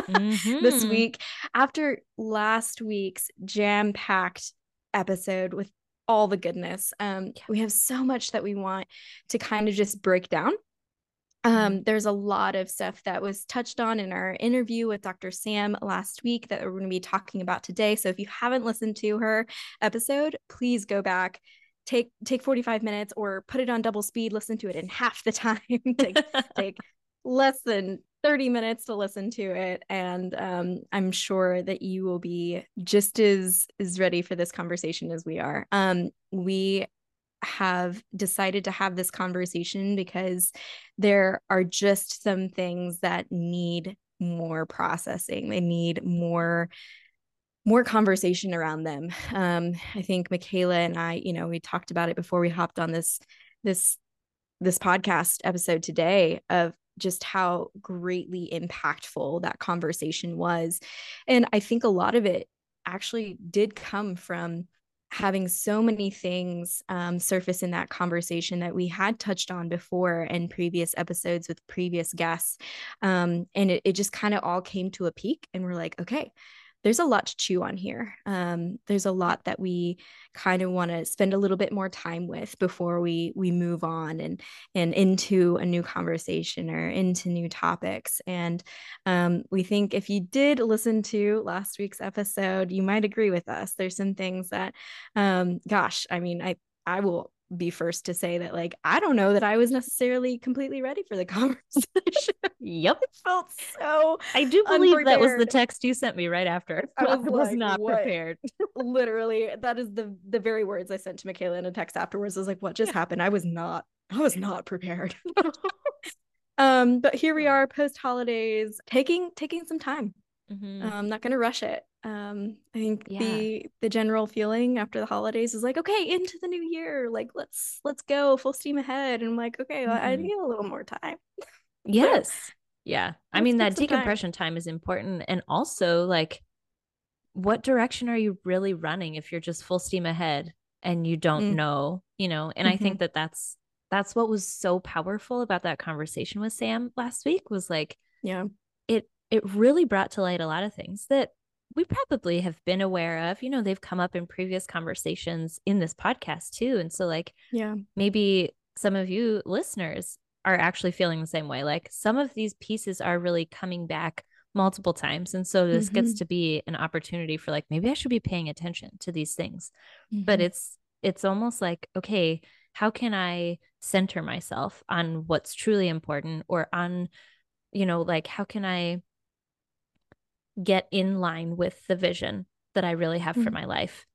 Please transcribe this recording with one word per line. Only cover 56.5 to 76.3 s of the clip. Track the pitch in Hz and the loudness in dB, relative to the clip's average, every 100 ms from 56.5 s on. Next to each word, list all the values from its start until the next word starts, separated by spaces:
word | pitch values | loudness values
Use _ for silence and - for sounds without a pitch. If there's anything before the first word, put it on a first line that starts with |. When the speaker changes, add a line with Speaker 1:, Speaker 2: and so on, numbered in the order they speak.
| 175 170 - _ - | 2 2 -2 _ -6
Speaker 2:
just | 185 180 | -4 -4
how | - 196 180 175 - 202 | -4 0 2 0 -4 -10
greatly | - 180 180 180 170 180 175 | -10 -6 -4 -4 -4 -8 -6
impactful | 165 175 - 151 - - - 139 170 | -6 -8 -4 -4 -4 -8 -6 -4 -2
that | 175 - | -4 -4
conversation | - 175 165 170 160 - 175 170 | -4 -2 -2 -4 -4 -4 -6 -2
was. | 175 170 165 - - - - - - | 0 0 -2 -6 -10 -16 -16 -6 4
And | 254 - | 6 6
I | 208 | 2
think | - 233 | 2 2
a | 233 | 4
lot | 185 196 | 4 4
of | 233 | 4
it | 202 - - _ _ _ 175 | 4 0 -4 _ _ _ -10
actually | 185 - 233 208 180 170 | -8 -6 -6 -6 -10 -2
did | 202 208 | 2 2
come | - - 202 208 | -2 -8 -4 -4
from | 180 - 175 170 170 180 _ _ _ _ | -6 -6 -6 -4 -6 -10 _ _ _ _
having | - 202 190 180 | -2 0 2 0
so | - 214 208 | -2 2 4
many | 226 208 196 | 4 2 -2
things, | - 180 180 180 175 175 - - | -4 -4 -2 -4 -4 -6 -8 -4
um, | 180 175 175 | -4 -2 -2
surface | - 185 185 180 | 0 0 0 -2
in | 180 | -2
that | 175 - | -2 -4
conversation | - 180 170 170 170 170 175 | -2 -2 -2 -2 -4 -2 -2
that | 175 180 | -2 -2
we | 180 | -2
had | 180 196 226 | 0 0 0
touched | 208 185 - | -2 -4 -4
on | 180 170 | -6 -4
before | 175 - 180 180 170 | -6 -4 0 2 0
in | 165 175 170 | -2 -2 -4
previous | - 175 170 165 - | -2 -2 0 -2 -2
episodes | 170 175 175 175 165 | -4 -4 -2 -2 -4
with | 170 - | -10 -8
previous | - 180 170 165 | -4 -2 -2 -4
guests. | - 165 165 - - - - - - | -2 -2 -2 -4 -6 -12 -14 -14 -2
Um, | 196 185 175 170 175 196 | 2 4 4 0 -2 2
and | 196 | 2
it, | 175 | 4
it | 196 | 2
just | 185 202 | 2 -2
kinda | - 208 208 | -2 0 0
all | 170 180 | 0 -2
came | 180 190 185 | -4 -4 -4
to | - 170 | -2 -4
a | |
peak | - 214 320 - | -2 -4 -4 -6
and | 185 | -6
we're | 180 | -4
like, | 175 165 - | -4 -6 -8
"Okay, | 175 277 - | -4 -4 -6